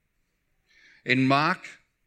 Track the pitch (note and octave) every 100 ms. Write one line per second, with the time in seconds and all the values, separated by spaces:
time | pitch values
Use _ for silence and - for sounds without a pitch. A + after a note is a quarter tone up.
0 | _ _ _ _ _ _ _ _ _ _
1 | - B2+ C3 C#3 D#3+ F#3 - - _ _